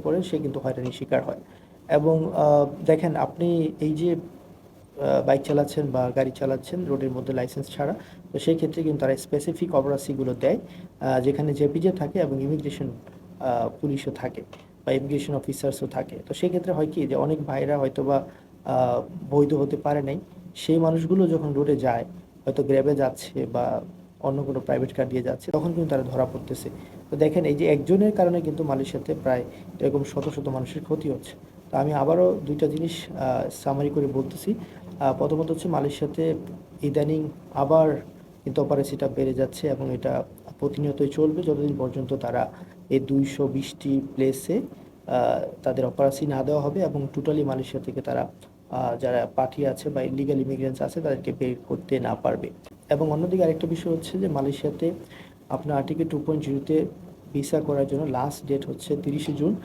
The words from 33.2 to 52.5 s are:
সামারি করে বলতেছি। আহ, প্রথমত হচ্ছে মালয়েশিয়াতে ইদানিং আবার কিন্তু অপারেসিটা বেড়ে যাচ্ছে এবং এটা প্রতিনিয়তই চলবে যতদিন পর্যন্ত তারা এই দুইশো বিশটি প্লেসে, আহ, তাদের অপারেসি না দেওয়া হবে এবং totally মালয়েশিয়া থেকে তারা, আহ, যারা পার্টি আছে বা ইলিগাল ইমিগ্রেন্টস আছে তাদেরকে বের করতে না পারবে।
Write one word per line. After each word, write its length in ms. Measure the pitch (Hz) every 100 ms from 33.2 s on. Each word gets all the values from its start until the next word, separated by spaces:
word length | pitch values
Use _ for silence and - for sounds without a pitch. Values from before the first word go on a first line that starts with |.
| 131 127 -
সামারি 400 | - 143 139 143
করে 180 | 147 135
বলতেছি। 460 | 131 131 - - 220 - - - -
আহ, 180 | 139 139
প্রথমত 340 | 147 156 160
হচ্ছে 180 | 160 180
মালয়েশিয়াতে 640 | 147 143 - 147 - 160 151 - - - -
ইদানিং 480 | 147 147 147 156 151 - -
আবার 480 | 135 139 160 156 143 - - - -
কিন্তু 180 | 139 127
অপারেসিটা 460 | 135 143 135 135 135
বেড়ে 260 | 131 131
যাচ্ছে 340 | 127 131 - 151
এবং 260 | 131 135
এটা 300 | 127 131 127 - - - -
প্রতিনিয়তই 480 | 143 143 143 139 139
চলবে 360 | 147 156 156
যতদিন 320 | 160 143 143 131
পর্যন্ত 360 | 127 135 127
তারা 380 | 135 120 120 - - - - -
এই 100 | 135
দুইশো 480 | 135 139 135 - 139
বিশটি 540 | 135 135 - 139 135 131 -
প্লেসে, 460 | 131 131 - 202 - - - - -
আহ, 400 | 123 120 127 - -
তাদের 220 | 135 127 127
অপারেসি 400 | - 139 139 147
না 160 | 135
দেওয়া 180 | 135 147
হবে 220 | 143 180
এবং 240 | 160 143 139 156
totally 300 | 151 151 135
মালয়েশিয়া 380 | 131 127 135
থেকে 180 | 127 131
তারা, 300 | 131 123 127 - - - -
আহ, 280 | 127 127 120
যারা 300 | 127 123 117 -
পার্টি 300 | 131 - 139
আছে 240 | - 151
বা 120 | 139
ইলিগাল 400 | 131 131 139 135
ইমিগ্রেন্টস 400 | 131 131 131 131
আছে 200 | 143 170
তাদেরকে 300 | 156 127 -
বের 240 | 127 127 123 -
করতে 320 | - - 131
না 160 | 120 113
পারবে। 340 | 127 117 -